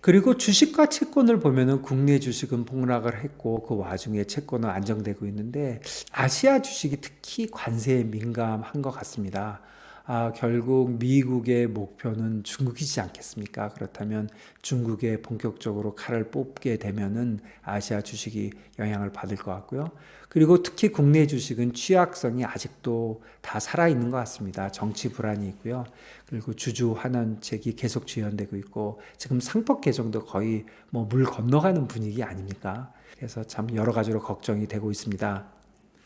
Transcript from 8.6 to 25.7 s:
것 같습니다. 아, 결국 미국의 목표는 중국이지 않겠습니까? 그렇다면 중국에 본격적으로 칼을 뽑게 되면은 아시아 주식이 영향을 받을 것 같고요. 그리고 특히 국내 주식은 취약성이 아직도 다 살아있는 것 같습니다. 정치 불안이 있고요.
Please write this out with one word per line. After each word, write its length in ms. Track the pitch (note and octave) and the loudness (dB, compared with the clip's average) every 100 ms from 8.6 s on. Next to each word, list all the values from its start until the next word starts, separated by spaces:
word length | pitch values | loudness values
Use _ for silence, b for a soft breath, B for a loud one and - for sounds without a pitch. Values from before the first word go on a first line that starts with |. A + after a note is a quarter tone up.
| A2 D3 | -4 -4
것 100 | C3+ | -4
같습니다. 720 | - - A2 G2 G2 G#2 G2+ B B B B - | -6 -8 -6 -4 -4 -6 -8 B B B B -4
아, 220 | A#2 A#2 - | -2 -2 0
결국 640 | A#2+ A#2+ B2 C3 B2 A#2+ | 0 0 2 4 2 2
미국의 720 | B2 C#3 B2+ B2 A2+ A#2+ A#2 | 4 4 4 2 2 2 2
목표는 760 | G#2+ G2 - A#2+ A2 A2 A2 | -2 -6 -6 -4 -2 -2 -2
중국이지 560 | G2+ - B2+ A#2 C#3+ B2+ | -6 -2 -2 -2 -4 -4
않겠습니까? 720 | F#2 - - A2 G#2 A2 G#2 | -4 -8 -14 -12 -10 -6 -6
그렇다면 580 | - G2 - G#2+ G#2+ G#2+ B B _ | -6 -10 -8 -4 -4 -4 B B _
중국에 580 | - B2 A2+ G#2+ A#2 A2 | -4 -2 0 -2 -2 -2
본격적으로 720 | - A2+ A#2 - A2+ G#2 G#2 | -4 -6 -6 -6 -6 -4 -6
칼을 380 | - - A#2 A2 | -6 -4 -4 -2
뽑게 460 | C#3 C3+ - C3 A2 | -4 -6 -6 -4 -2
되면은 640 | G#2 G#2 G2 A2+ B2 G#2 B B | -2 -4 -2 -2 -2 -4 B B
아시아 400 | - G#2 - G#2 | -6 -6 -2 -4
주식이 480 | G2+ G#2+ A2 G#2+ G2+ B B - | -4 -10 -8 -6 -6 B B -6
영향을 320 | G#2+ G2+ G2+ | -4 -2 -4
받을 260 | - F#2+ G2+ | -6 -8 -6
것 140 | G2+ | -6
같고요. 400 | F#2 - C3 D#3+ B B B - | -10 -8 -6 -6 B B B -2
그리고 360 | E3 D#3 F3 | 6 8 8
특히 260 | F3 - G#3 | 4 0 2
국내 380 | F3+ C#3+ D#3 D3 | 6 8 8 6
주식은 460 | C3+ - A2+ A#2+ | 2 -2 0 -2
취약성이 680 | A#2+ - F#3 F3 - B2 B2 | 0 4 6 4 0 -2 -2
아직도 800 | A#2 - - - B2 A#2 A2+ A2 b b | -4 -6 -10 -8 -4 -2 -2 -6 b b
다 180 | - A2 | -8 -6
살아있는 500 | - F3 E3+ B2+ A#2+ | -2 2 4 4 2
것 80 | B2+ | -2
같습니다. 540 | A2+ - G2 F#2 G2 | -4 -8 -8 -4 -6
정치 400 | - G#2+ G#2 A#2+ | -4 -4 -4 -6
불안이 360 | - G#2+ G#2 G2+ | -4 -4 -2 -6
있고요. 340 | F#2 A2+ | -8 -6